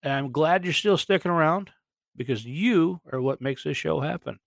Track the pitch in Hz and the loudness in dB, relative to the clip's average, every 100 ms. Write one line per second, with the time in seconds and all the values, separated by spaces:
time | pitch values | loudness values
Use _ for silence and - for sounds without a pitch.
0 | 143 139 139 127 156 185 180 156 208 180 | -2 -2 -2 0 2 2 0 -2 2 2
1 | - 190 180 170 156 175 190 _ _ _ | 2 0 2 2 2 0 -4 _ _ _
2 | _ - 120 120 113 139 226 208 165 180 | _ -12 -4 -4 -4 -2 2 4 2 -2
3 | - 131 131 139 131 131 151 143 80 - | -8 -4 -2 -2 -4 -4 -6 -4 -2 -2
4 | 143 - - - | -2 -6 -8 -14